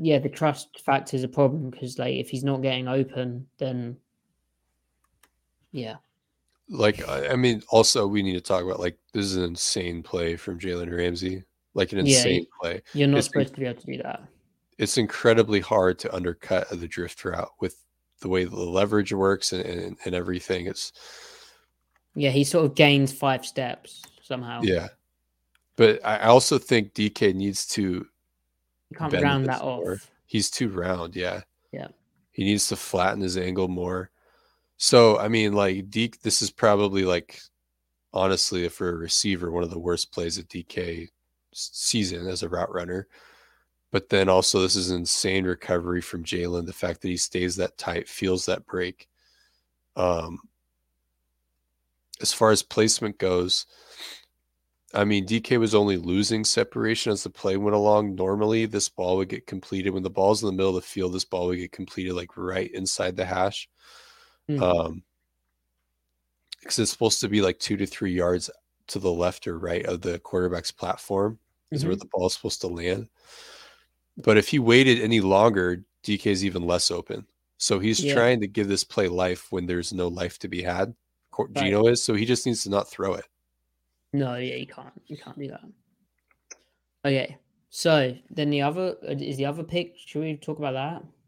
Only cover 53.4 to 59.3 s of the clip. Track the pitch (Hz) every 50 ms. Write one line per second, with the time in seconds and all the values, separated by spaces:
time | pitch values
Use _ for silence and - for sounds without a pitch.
53.4 | 90 92 - - - _ _ - - - - - - - - - _ _ _ _
54.4 | _ _ _ _ _ _ _ _ _ _ - 110 104 104 104 101 92 98 110 113
55.4 | 113 - 127 117 117 107 107 104 104 101 95 87 85 85 90 101 104 107 113 107
56.4 | 107 - - 110 104 - - 120 110 110 113 - - 113 104 98 - 98 - -
57.4 | - 98 95 98 104 104 104 104 101 104 107 107 104 101 95 92 92 95 101 107
58.4 | 107 107 110 110 113 107 110 101 - - _ - 92 90 92 95 95 92